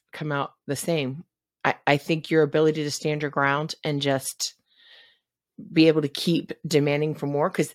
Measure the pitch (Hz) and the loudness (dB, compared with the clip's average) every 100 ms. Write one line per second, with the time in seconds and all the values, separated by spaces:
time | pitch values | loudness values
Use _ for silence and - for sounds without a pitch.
0 | _ - 151 143 135 _ - 139 - 165 | _ -8 -4 -4 -4 _ -8 -6 -2 -2
1 | 131 139 - _ _ _ - - - 143 | -2 -6 -12 _ _ _ -2 0 2 2
2 | - 160 - 160 151 156 156 156 147 - | 2 -4 2 2 4 4 2 2 -2 -4
3 | 156 151 151 143 139 143 156 - 160 147 | -4 -2 -2 0 2 2 -2 -6 -4 -2
4 | 139 135 - - - - _ _ _ - | 0 0 -2 -8 -10 -10 _ _ _ -20
5 | - _ _ _ _ - - 165 160 156 | -20 _ _ _ _ -20 -2 4 6 4
6 | 147 - - 165 - - 156 143 143 147 | 0 -2 0 0 -2 -10 -2 0 2 0
7 | 151 151 143 143 170 - 147 | -2 -4 -4 0 0 -2 -4